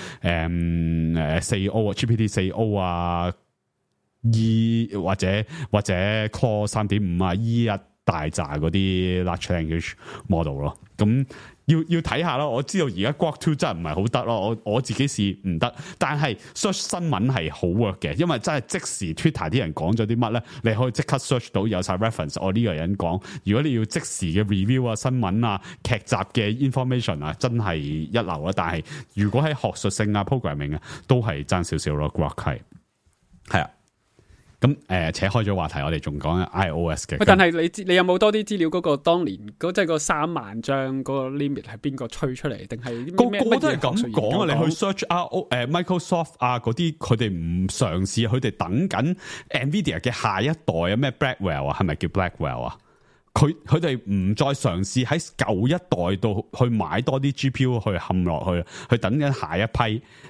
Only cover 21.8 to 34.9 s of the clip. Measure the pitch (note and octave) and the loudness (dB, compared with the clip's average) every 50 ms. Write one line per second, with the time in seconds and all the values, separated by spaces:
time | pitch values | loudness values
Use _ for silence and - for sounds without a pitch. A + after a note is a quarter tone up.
21.8 | F2+ - F#2+ F2+ G#2+ A2+ A2+ - E2 D2 - - - F#2+ F#2 A2+ A#2+ G#2+ E2+ D2+ | 0 0 0 0 0 0 0 -2 -4 -4 -4 -2 -2 0 2 2 2 2 0 0
22.8 | D#2+ F2 G2+ F#2+ F2 E2 E2+ G2 - - - - - G2 G#2 B2 D3+ D#3 B2+ A2+ | -2 -2 -2 0 0 -2 -2 -2 -4 -8 -12 -8 -2 0 2 2 2 2 0 0
23.8 | A2 - - - - - - - F#3+ D#3+ D#3 G2+ G#2+ G2 G#2+ F#2+ F#2+ G#2+ C3 C3 | 0 0 -2 -4 -4 -4 -6 -4 -2 0 2 2 2 2 2 2 2 2 2 2
24.8 | B2 A#2+ A2 - - C3 B2+ B2 A2+ F#2 G2 A2+ A#2+ A2+ G2 G2 - - - - | 2 0 -2 -2 0 0 2 2 2 2 2 2 2 2 0 -2 -4 -10 -16 -10
25.8 | - - B2 G#2 - - A#2+ G2 F#2+ - - B2 G#2+ G#2 A2 B2 C#3+ C3+ B2 C3+ | -2 -2 -2 -2 0 0 0 0 0 0 0 0 2 2 2 0 0 0 0 0
26.8 | B2+ B2+ B2+ B2 A#2 - F2 D2 D2 D#2 D#2 - - B2 A#2 A#2 G#2+ F#2+ E2 D#2 | 0 0 0 0 0 -2 -2 -2 -4 -6 -4 -2 -2 0 0 0 0 0 -2 -2
27.8 | C#2+ C#2+ D2+ D#2 D#2 - G2 A#2 G#2 F2+ E2 D2 D2+ F2+ G2 - F2 E2 E2 D#2+ | -2 -4 -4 -4 -4 0 0 0 0 0 -4 -4 -2 -2 -2 0 0 0 -2 -4
28.8 | - - D3 D3 - - _ G2+ G#2 G#2 F#2+ C3 D3 D#3 D3 - - G2+ - - | -6 -8 -12 -16 -16 -10 _ 0 0 2 2 2 2 2 0 0 -2 -4 -4 -2
29.8 | - G2+ - - G#2+ G#2 G#2 G#2 G2 - C#3 B2+ - D#2+ D2 D2 C#2+ D2 D2+ D#2 | -2 -2 0 0 0 0 2 0 0 0 -2 -2 -2 -4 -4 -4 -4 -4 -4 -6
30.8 | - - - - - - C3 B2 A2+ G2+ D#2+ C#2+ D2 - G2 F2+ F2 - - D#2 | -8 -10 -16 -16 2 2 4 4 4 0 -4 -4 -2 -2 0 0 0 -2 -2 -2
31.8 | - D#2 D2 D2 D2+ D2 - - D#2+ C#2 - - - - C2+ - - - - - | -2 -2 -2 0 -2 -2 0 0 -2 -2 -2 -4 -4 -4 -4 -4 -8 -16 -20 -20
32.8 | _ _ _ _ _ _ _ _ _ _ - - _ - - F2+ - - - _ | _ _ _ _ _ _ _ _ _ _ -20 -20 _ 0 0 2 2 0 -6 _
33.8 | _ _ _ _ _ _ _ _ _ _ - - _ - - _ - C3+ D3 C#3+ | _ _ _ _ _ _ _ _ _ _ -20 -20 _ -20 -4 _ 2 2 2 2
34.8 | - - | -2 -2